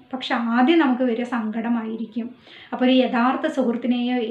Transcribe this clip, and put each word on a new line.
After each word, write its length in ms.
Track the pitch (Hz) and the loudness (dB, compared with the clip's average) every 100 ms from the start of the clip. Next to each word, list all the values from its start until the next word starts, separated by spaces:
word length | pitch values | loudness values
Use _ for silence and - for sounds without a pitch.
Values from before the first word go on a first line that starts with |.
| - | -12
പക്ഷെ 200 | 254 - 247 | -10 -4 -4
ആദ്യം 440 | 233 233 254 339 | 0 2 4 4
നമുക്ക് 240 | 277 247 | 4 2
വരിക 220 | 254 226 240 | 0 -2 -2
സങ്കടമായിരിക്കും. 1120 | 233 214 226 233 233 220 220 220 240 233 - - - - | -4 -4 -4 -2 -2 -4 -8 -8 -8 -8 -12 -20 -20 -10
അപ്പോൾ 140 | 233 262 | 0 4
ഒരു 60 | |
യഥാർത്ഥ 560 | 262 240 240 247 262 311 | 4 4 2 0 0 -2
സുഹൃത്തിനെയോ 720 | 277 226 240 240 247 240 247 226 | 0 0 0 -2 -2 -2 -2 -2